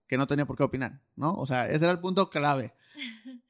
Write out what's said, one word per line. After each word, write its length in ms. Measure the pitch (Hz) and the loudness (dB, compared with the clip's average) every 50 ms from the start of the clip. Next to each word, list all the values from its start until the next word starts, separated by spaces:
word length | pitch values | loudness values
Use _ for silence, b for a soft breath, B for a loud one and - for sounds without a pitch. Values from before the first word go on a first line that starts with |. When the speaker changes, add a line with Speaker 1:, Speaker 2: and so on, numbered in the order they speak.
| _ | _
Speaker 1:
que 100 | - 131 | -2 0
no 120 | 127 139 123 | 0 0 2
tenía 180 | 143 143 143 | 2 0 0
por 100 | 135 127 | -2 0
qué 60 | - | 0
opinar, 400 | 143 131 - 131 131 107 - - _ _ - | 0 0 0 -2 -6 -6 -8 -12 _ _ -8
¿no? 180 | - 139 156 190 | -4 -2 -2 -2
O 120 | - 139 | -2 -2
sea, 220 | 131 131 127 117 - | 0 0 0 2 2
ese 160 | 147 151 165 | 2 4 4
era 60 | 170 | 4
el 80 | 180 170 | 2 2
punto 300 | 175 185 185 196 190 - | 0 0 2 2 2 2
clave. 440 | - 151 143 147 143 135 110 117 _ _ _ _ - | 2 0 2 2 2 0 -2 -6 _ _ _ _ -16
Speaker 2:
<laughs> 480 | 302 269 240 226 220 - 262 262 240 _ | -12 -12 -12 -12 -14 -18 -18 -20 -20 _